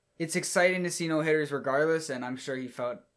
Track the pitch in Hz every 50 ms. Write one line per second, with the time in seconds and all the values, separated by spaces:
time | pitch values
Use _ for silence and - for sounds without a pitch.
0 | _ _ _ _ 170 156 - 180 175 - - 190 175 185 185 185 180 175 170 -
1 | 175 165 160 156 156 160 156 156 151 139 - 139 120 135 131 139 151 160 160 160
2 | 160 - 135 123 123 123 127 127 - - 135 131 131 123 - - 123 123 120 -
3 | - _ _